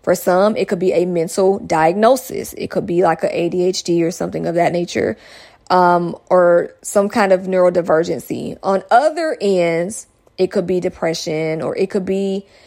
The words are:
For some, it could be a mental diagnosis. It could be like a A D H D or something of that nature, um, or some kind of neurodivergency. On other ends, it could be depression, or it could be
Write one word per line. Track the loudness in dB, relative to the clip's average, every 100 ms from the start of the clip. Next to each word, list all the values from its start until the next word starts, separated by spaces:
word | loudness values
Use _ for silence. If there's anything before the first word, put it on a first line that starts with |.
For | 0 0
some, | 2 2 2 0
it | -2
could | 0
be | 0
a | 0
mental | 0 -2 -2 0 0 0
diagnosis. | -2 2 2 4 4 2 -2 -10 -10
It | -10 -6
could | -6 -2
be | 0
like | 2 0
a | -2 -2
A | -2
D | 0 -2
H | -2
D | -2 0
or | 0
something | -2 -6 -4 -4
of | 0
that | 0
nature, | 0 -4 -2 -4 -4 -14 -20 -20 _ _
um, | 4 4 4 0 -8 _
or | 4 6 4 0 -10
some | -2 0 0
kind | 0 2
of | 2
neurodivergency. | 2 2 2 2 0 0 0 -4 -6 -8 -8 -6
On | -2 -2 4
other | 4 4 0 -4 -2
ends, | 0 2 2 0 -4 -8 -16 _ _ -4
it | -2
could | 0 -2
be | -2
depression, | -2 -4 -4 -4 -6 -4 -4 -4
or | -4 -2
it | -2
could | -2 -2
be | -2 -2 -4 -8 _